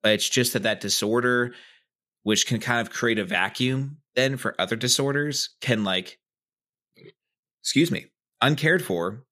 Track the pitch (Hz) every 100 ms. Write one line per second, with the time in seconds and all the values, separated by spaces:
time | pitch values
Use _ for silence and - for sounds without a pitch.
0 | 110 107 - - 123 120 107 104 101 -
1 | 107 117 123 123 123 120 - _ _ _
2 | _ _ 104 107 - 117 120 120 110 -
3 | 120 107 92 95 98 - 127 131 139 147
4 | _ - 135 135 - - 92 110 123 -
5 | 139 139 147 139 - _ - 110 101 92
6 | 90 - _ _ _ _ _ _ _ _
7 | - _ _ _ _ _ - 131 165 -
8 | - _ _ _ 127 147 156 180 - 90
9 | 87 110 _